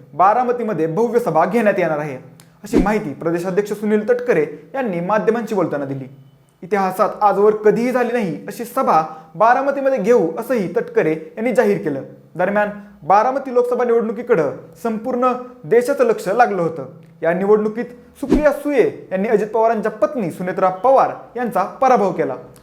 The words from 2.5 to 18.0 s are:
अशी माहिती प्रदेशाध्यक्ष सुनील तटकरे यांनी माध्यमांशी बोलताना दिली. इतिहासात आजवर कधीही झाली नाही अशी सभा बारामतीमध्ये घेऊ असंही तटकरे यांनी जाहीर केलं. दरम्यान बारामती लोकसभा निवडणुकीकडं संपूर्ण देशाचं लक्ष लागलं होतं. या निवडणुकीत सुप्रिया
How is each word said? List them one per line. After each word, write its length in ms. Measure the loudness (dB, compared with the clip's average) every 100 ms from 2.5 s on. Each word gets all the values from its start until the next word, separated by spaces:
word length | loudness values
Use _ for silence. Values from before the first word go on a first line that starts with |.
| _
अशी 140 | -2 0
माहिती 360 | 2 0 -4
प्रदेशाध्यक्ष 600 | -6 -4 -4 -2 -2 -2
सुनील 360 | -4 -2 0 0
तटकरे 380 | 0 0 0 0 -4 -10
यांनी 260 | -6 -4 -4
माध्यमांशी 540 | -2 0 2 0 -2
बोलताना 300 | -2 -2 -2
दिली. 200 | -6 -8 -12 -16 -20 _ _ _
इतिहासात 480 | -4 -2 -2 0 -2 2
आजवर 320 | 0 4 4
कधीही 360 | 4 2 2 2
झाली 220 | 0 0
नाही 220 | -2 -2
अशी 300 | -6 -10 -12
सभा 380 | -8 -2 2 2 2 -4 -10
बारामतीमध्ये 640 | 2 4 4 2 0 0 0
घेऊ 300 | 4 4 4 -2
असंही 340 | -2 -2 -2 -4
तटकरे 360 | -2 0 0
यांनी 400 | 0 -6 -6 -2
जाहीर 260 | 2 2 2
केलं. 240 | -2 -6 -8 -16 -12
दरम्यान 360 | -4 -2 0 -2 -4 -16 -10
बारामती 520 | 2 2 2 0 -2
लोकसभा 300 | 0 0 0
निवडणुकीकडं 680 | 0 0 0 -4 0 2 0 -4 -14 -8
संपूर्ण 500 | -6 -4 -4 0 0 -2 -8 -16
देशाचं 400 | 0 2 2 2
लक्ष 240 | 2 0 0
लागलं 340 | 2 2 2
होतं. 220 | -2 -4 -12 -16 -20 -6
या 100 | -2
निवडणुकीत 520 | 0 2 2 2 -4
सुप्रिया 680 | -8 -12